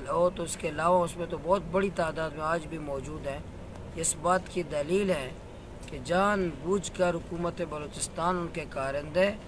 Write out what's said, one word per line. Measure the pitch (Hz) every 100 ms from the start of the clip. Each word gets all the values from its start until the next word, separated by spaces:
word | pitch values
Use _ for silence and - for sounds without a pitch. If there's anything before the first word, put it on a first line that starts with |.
| 135
और | 160 180
तो | 180
उसके | 165 - 165
अलावा | 151 165 180
उसमें | 170 175 170
तो | 160
बहुत | 160 196
बड़ी | 165 185 196
तादाद | 175 165 156 160
में | 151
आज | 156 165 151
भी | 160
मौजूद | 147 139 135 151 139
हैं। | 139 - - - - - -
इस | 165 156
बात | 165 185 185
की | 180
दलील | 156 151 147 190 196
है | 156 127 - - - - - -
कि | 147
जानबूझकर | 127 175 202 208 180 143 160 196 - - 175
हुकूमत | 165 - 170 175 170
बलूचिस्तान, | 160 151 147 - - - 170 180
उनके | 170 165 147
कारिंदे, | 143 135 139 151 165 196 214